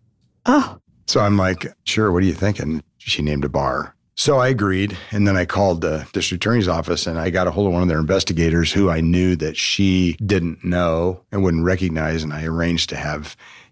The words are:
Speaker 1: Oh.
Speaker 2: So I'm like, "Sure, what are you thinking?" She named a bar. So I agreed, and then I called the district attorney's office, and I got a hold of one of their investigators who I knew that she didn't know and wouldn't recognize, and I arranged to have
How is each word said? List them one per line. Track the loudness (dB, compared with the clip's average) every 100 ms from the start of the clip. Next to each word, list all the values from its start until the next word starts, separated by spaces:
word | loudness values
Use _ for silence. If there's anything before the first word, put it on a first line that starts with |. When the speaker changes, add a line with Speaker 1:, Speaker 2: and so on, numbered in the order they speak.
| _ _ _ _ 0
Speaker 1:
Oh. | 2 0 -6 _ _ -4
Speaker 2:
So | 0
I'm | 2 4
like, | 2 -2 -6 -10
"Sure, | -4 0 2
what | 4
are | 2
you |
thinking?" | 2 -2 -2 -4 -6 -8 _
She | -6 -2
named | -2 -2 -2
a |
bar. | -2 -2 -2 -6 -14 _ -2
So | 2 2
I | 2
agreed, | 2 0 0 -2 -6 -6
and | 0 2
then | 2
I | 0
called | 2 2 2
the | -2 -4 -4
district | -6 -4 -2
attorney's | 0 2 2
office, | 0 -2 -4 -4
and | -4
I | -2
got | 0 0
a |
hold | 0 0
of |
one | 2
of | 2
their | 2
investigators | 2 0 0 0 2 2 2
who | 2 2
I | 2
knew | 2 2 2 0
that | -2 -4
she | -4 0 2 2 0 0 0
didn't | 0 0 -4
know | -2 0 0 0 -2 -4 _
and | -2
wouldn't | 0 2 2
recognize, | 0 -2 -2 -2 -2
and | -4
I | -6 -4
arranged | -2 0 0 -4
to | -6
have | -6 -8 -10 -18 -20 -20 -20